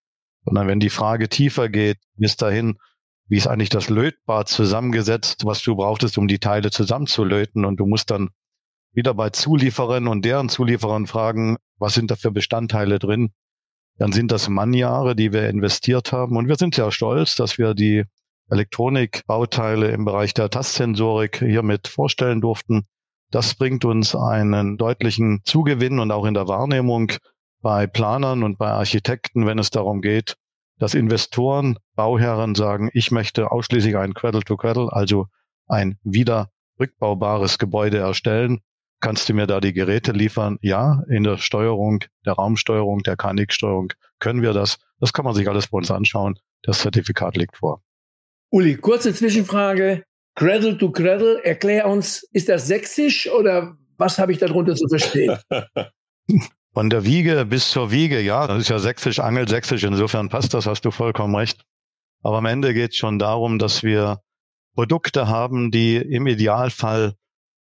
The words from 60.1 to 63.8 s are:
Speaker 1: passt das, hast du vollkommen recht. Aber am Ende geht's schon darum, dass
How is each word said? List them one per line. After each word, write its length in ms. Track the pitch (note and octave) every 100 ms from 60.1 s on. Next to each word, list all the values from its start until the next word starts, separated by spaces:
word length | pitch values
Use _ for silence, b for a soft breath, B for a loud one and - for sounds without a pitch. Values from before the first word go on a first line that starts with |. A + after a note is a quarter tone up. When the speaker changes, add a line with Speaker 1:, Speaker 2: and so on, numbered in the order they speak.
| A2 G2
Speaker 1:
passt 260 | A#2 - A#2+
das, 100 | G#2+
hast 200 | G#2 A2+
du 40 |
vollkommen 460 | - A#2 G#2+ G#2 G#2
recht. 260 | A2+ - _ _ _ _ _ _
Aber 160 | G#2+ A2
am 80 | A2+
Ende 260 | B2+ C#3
geht's 220 | A#2 A#2 -
schon 240 | A2 G#2
darum, 400 | G#2 A2+ A#2 A2
dass 240 | G#2+ -